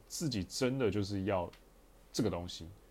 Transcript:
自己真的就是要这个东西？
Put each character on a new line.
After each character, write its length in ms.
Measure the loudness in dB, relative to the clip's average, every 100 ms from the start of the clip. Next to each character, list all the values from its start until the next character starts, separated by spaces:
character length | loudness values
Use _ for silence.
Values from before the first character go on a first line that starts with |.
| -10
自 220 | -4 0
己 160 | 0 -2
真 340 | 0 2 4
的 100 | 2
就 140 | 2
是 220 | 0 0 2
要 260 | 0 0 -8 -20 -20 -20 -20 -6
这 100 | 0
个 60 | 0
东 180 | 0 -4
西？ 220 | -8 -12 -16 -20